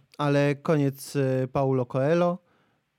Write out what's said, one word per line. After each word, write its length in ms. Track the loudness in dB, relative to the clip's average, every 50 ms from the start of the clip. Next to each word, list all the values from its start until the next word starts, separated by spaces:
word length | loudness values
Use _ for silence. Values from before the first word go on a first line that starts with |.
| -12 _ _ -4
ale 360 | -2 0 2 2 2 2 0
koniec, 640 | -2 0 0 2 2 2 0 -2 -4 -10 -6 -4
y, 320 | -2 0 0 0 -2 -2 -2 -2
Paulo 340 | -2 0 0 0 0 -2
Coelho. 520 | -2 -2 -2 0 2 2 2 2 0 -2 -4 -10 _ _ _ _ _ _ _ _ _ _